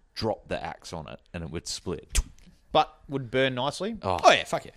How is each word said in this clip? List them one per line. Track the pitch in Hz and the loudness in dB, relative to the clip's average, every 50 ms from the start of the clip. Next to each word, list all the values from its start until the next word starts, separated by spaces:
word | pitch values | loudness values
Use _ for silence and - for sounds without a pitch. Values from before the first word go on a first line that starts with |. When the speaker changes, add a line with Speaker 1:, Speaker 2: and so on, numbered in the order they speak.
| - _ _ | -14 _ _
Speaker 1:
drop | - 110 110 98 - - | -4 -4 -4 -4 -4 -6
the | - 87 - - | -6 -6 -6 -6
axe | 82 - - - - 92 | -8 -10 -12 -12 -12 -10
on | 82 73 | -10 -10
it, | 52 60 - _ _ - | -12 -14 -16 _ _ -12
and | 87 82 | -10 -10
it | 73 | -8
would | 78 85 - | -8 -8 -8
split. | - - - - 92 82 - - - - - - - - - - - - _ _ _ | -8 -10 -8 -6 -6 -6 -8 -8 -2 0 0 0 -2 -6 -20 -20 -20 -20 _ _ _
Speaker 2:
But | - 156 151 - - _ - | 4 4 4 4 -2 _ -10
would | - 143 135 131 110 | -8 -6 -6 -4 -2
burn | 127 131 135 135 127 | 2 2 2 2 2
nicely? | 123 131 147 - - 185 220 233 196 | -2 -4 -4 -4 -4 -6 -6 -6 -4
Speaker 1:
Oh, | - 95 92 - - | -2 -2 0 6 8
Speaker 3:
Oh, | 330 | 8
yeah, | 165 98 - | 8 6 4
fuck | - 165 151 - | 0 -4 -4 -4
yeah. | - - | -6 -4